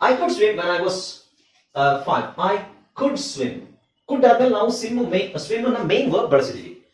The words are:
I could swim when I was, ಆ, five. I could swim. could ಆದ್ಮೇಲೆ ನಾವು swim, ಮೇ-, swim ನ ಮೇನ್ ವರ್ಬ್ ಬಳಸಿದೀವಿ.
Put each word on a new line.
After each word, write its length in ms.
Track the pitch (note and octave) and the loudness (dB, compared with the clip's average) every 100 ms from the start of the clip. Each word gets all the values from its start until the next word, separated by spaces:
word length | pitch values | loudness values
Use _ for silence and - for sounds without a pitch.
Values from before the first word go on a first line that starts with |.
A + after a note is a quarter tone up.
| B3 | 0
I 20 | |
could 240 | B3+ F3 - | 2 0 2
swim 140 | G#3+ | 0
when 280 | G#3 F3+ F3 | 0 -2 -2
I 40 | |
was, 100 | F#3 - - - _ _ _ _ _ C#3 | -2 -4 -8 -16 _ _ _ _ _ 0
ಆ, 280 | C#3 C#3 | 2 2
five. 480 | B2 A#2+ - - F#3 | -2 -4 -4 -2 -2
I 60 | G3+ - - _ - | -2 -6 -20 _ -4
could 100 | C#4 | -2
swim. 500 | - - C3+ B2 - - _ _ _ - | -2 -8 -6 -6 -8 -16 _ _ _ -6
could 180 | C4+ B3+ | 4 6
ಆದ್ಮೇಲೆ 260 | A#3 B3+ | 6 4
ನಾವು 280 | G#3+ A3+ B3 | 2 0 -2
swim, 280 | A3+ B3 F#3+ | -4 -4 0
ಮೇ-, 240 | F#3 - | -2 -2
swim 400 | D3+ - A3+ B3+ | -6 -6 -2 -2
ನ 40 | A3 | -2
ಮೇನ್ 280 | E3+ - D#3+ | 0 0 2
ವರ್ಬ್ 200 | F#3 - | 0 4
ಬಳಸಿದೀವಿ. 540 | C#3 - - - - _ | 2 2 -6 -14 -20 _